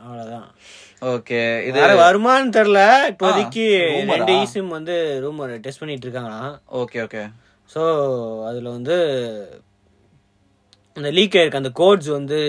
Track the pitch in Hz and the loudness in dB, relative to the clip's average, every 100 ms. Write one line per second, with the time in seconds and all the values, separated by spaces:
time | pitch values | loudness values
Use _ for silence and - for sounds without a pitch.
0 | 120 120 113 117 - _ - - - _ | -18 -16 -14 -16 -18 _ -20 -20 -20 _
1 | 127 123 - 117 117 117 117 135 170 190 | -4 -4 -4 -2 0 -2 -2 2 6 8
2 | 170 202 233 262 262 220 208 196 202 262 | 8 6 4 2 4 2 4 6 6 6
3 | 285 - 190 190 208 226 220 190 170 143 | 4 0 0 0 -2 -2 0 2 2 -2
4 | 196 156 117 185 - 202 185 160 160 175 | -2 0 2 2 0 -4 -8 -8 -6 -4
5 | 160 135 143 151 131 117 127 135 156 135 | -4 -4 -6 -8 -10 -10 -12 -12 -10 -10
6 | 123 123 117 110 135 143 _ 127 120 120 | -10 -10 -10 -10 -12 -14 _ -8 -6 -6
7 | 110 110 107 113 _ _ _ 156 165 156 | -8 -10 -12 -16 _ _ _ -4 -2 0
8 | 139 123 113 110 110 120 120 120 127 175 | -2 -4 -6 -8 -10 -10 -10 -8 -4 -2
9 | 160 131 117 107 92 - _ _ _ _ | 0 -2 -6 -10 -14 -20 _ _ _ _
10 | _ _ _ _ _ _ _ _ _ 156 | _ _ _ _ _ _ _ _ _ -10
11 | 143 170 208 185 160 139 135 120 185 202 | -4 0 2 4 2 0 -4 2 4 4
12 | 143 143 139 151 | 0 -6 -4 -4